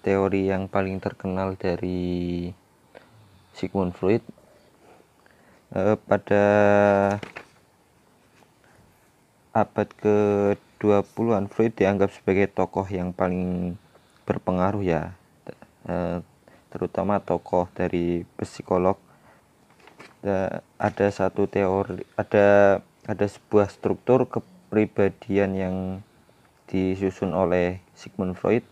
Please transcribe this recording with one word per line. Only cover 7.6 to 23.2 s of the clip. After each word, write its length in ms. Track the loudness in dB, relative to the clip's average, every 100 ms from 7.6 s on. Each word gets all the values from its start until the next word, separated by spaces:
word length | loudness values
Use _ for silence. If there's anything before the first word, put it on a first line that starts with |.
| _ _ _ _ _ _ _ _ _ _ _ _ _ _ _ _ _ _ _
abad 380 | -2 -2 -2 -6 -2
kedua 1040 | 2 2 2 2 2 0 _ _ 2 2
puluhan, 480 | 0 -4 0 0 -2
Freud 240 | 0 -2
dianggap 400 | 2 0 2 0
sebagai 320 | -2 -2 0 0
tokoh 400 | 0 -2 -2 -4
yang 240 | -4 -6
paling 640 | -2 -2 -2 -4 -4 -6 -8 _ _ _ _
berpengaruh 640 | -6 -4 -2 0 0 0 -2
ya, 240 | -2 -4 -14 _ _ -20 -20 -20 _ -8
eh, 320 | -6 -4 -6 -10 _ _ _ _
terutama 480 | -8 -6 -4 -2 -2
tokoh 480 | -2 -4 0 -2 -2
dari 480 | -4 -4 -2 -2 -4 -6 -12
psikolog. 560 | -12 -12 -2 0 2 -2 _ _ _ _ _ _ _ _ -20 _ -20 _
Da-, 400 | -4 -2 -2 -6 _ _
ada 280 | -4 0 0
satu 400 | 2 -2 0 -2
teori, 560 | 0 0 0 -2 -8 -8
ada, 640 | -8 0 4 6 8 6 4 _ _
ada 220 | -10 -4